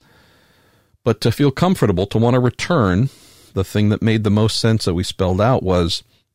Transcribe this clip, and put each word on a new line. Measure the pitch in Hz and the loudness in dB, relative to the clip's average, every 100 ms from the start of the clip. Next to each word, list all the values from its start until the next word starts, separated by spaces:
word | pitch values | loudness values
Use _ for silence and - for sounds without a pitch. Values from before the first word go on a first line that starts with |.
| _ _ _ _ _ _ _ _ _ _ | _ _ _ _ _ _ _ _ _ _
But | 120 110 | -4 -2
to | 120 | -2
feel | - 143 | 2 0
comfortable, | - 180 185 110 90 101 | 2 0 2 0 0 -2
to | 110 | 0
want | 117 | 2
to | 127 | 2
return, | 123 - - 170 98 90 135 - - - - | 0 -2 -2 0 2 2 0 -6 -20 -20 -10
the | 98 | -8
thing | 92 104 104 | -4 0 0
that | 107 | 0
made | 113 110 | 0 0
the | 107 | 0
most | 104 110 - | 2 0 0
sense | 113 110 101 | 0 0 -2
that | |
we | 87 | -4
spelled | 90 - 92 92 | -4 -4 -2 0
out | 110 127 | 0 0
was | 92 90 87 - - _ _ | 0 0 0 -4 -10 _ _